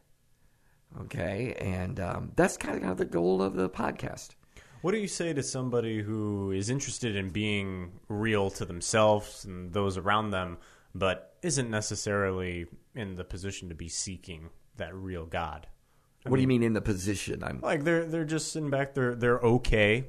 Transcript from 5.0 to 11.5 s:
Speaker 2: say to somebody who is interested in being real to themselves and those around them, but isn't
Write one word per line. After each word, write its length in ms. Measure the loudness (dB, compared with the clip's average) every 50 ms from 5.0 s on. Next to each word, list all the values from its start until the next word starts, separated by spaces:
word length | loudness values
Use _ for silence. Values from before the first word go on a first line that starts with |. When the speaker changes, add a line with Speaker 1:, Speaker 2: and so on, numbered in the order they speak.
| -2 -4
Speaker 2:
say 260 | -4 -4 -2 -2 -2
to 100 | -2 -2
somebody 580 | -4 -4 -4 -2 0 0 2 2 2 0 -2
who 500 | -2 -2 -2 -2 0 0 0 0 0 0
is 180 | 0 0 0 0
interested 460 | 0 -2 -2 -4 -6 -4 -4 -2 -2
in 140 | -2 -2 -2
being 640 | -2 -2 0 0 0 0 -2 -4 -6 -6 -8 -10 -12 -16 -10 -6
real 420 | -4 0 2 2 4 4 2 2
to 140 | 0 -4 -6
themselves 800 | -6 -6 -6 -4 2 4 6 8 8 8 6 2 -2 -10 -14 -12
and 280 | -12 -10 -10 -10 -4 0
those 240 | 0 2 2 0 0
around 320 | 2 4 4 4 2 2
them, 260 | 0 -2 -2 -4 -6 -10 -14 -18 -20 -20 _ _ -4
but 420 | 0 2 2 2 0 -4 -12 -16 _
isn't 280 | -4 -2